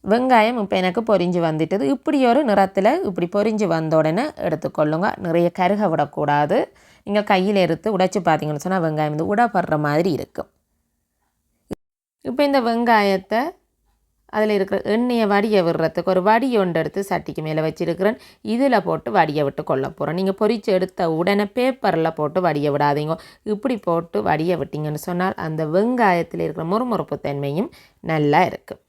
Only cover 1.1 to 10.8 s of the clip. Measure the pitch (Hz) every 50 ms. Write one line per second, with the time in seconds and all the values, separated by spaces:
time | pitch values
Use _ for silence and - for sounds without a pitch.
1.1 | 208 185 175 180 175 175 170 160 156 156 160 160 185 202 269 269 277 - _ -
2.1 | 311 277 262 240 233 277 311 233 202 196 196 190 - 196 190 220 285 359 381 208
3.1 | 180 - 175 175 - 202 208 226 220 208 214 175 165 160 160 156 160 160 151 156
4.1 | 160 196 269 302 - - - 175 165 - - - - - 156 151 156 165 185 -
5.1 | - - - 175 165 170 170 175 - - 180 180 202 208 214 180 160 156 147 143
6.1 | - - 151 151 147 147 147 147 185 262 339 - _ _ _ _ - _ _ -
7.1 | 202 208 202 - 208 185 185 202 208 196 180 160 165 156 - 214 214 180 - 180
8.1 | - 208 170 170 156 147 151 151 151 143 - 180 190 190 165 160 156 151 156 151
9.1 | 151 151 170 190 208 208 240 233 - 185 170 - 156 151 151 147 147 156 175 196
10.1 | 151 120 - _ _ - - _ _ _ _ _ _ _